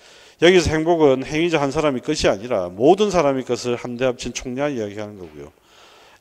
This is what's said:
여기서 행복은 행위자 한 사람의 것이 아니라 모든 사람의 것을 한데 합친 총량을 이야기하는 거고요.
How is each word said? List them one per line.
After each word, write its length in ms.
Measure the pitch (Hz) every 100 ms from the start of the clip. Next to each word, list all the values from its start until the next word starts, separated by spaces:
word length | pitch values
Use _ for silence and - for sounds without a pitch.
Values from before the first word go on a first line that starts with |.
| _ - - -
여기서 300 | 165 185 147
행복은 560 | 156 160 170 147 131 131
행위자 340 | 156 170 160
한 100 | 139
사람의 300 | 143 151 123
것이 260 | - 156 180
아니라 440 | 104 120 110 90
모든 400 | 92 135 190 208
사람의 340 | 175 143 131
것을 320 | 127 120 123 120
한데 300 | 127 120 131
합친 260 | 123 127
총량을 460 | - 131 123 147 127
이야기하는 400 | 104 101 104 104
거고요. 340 | 85 73 73 _ _ _ - - - _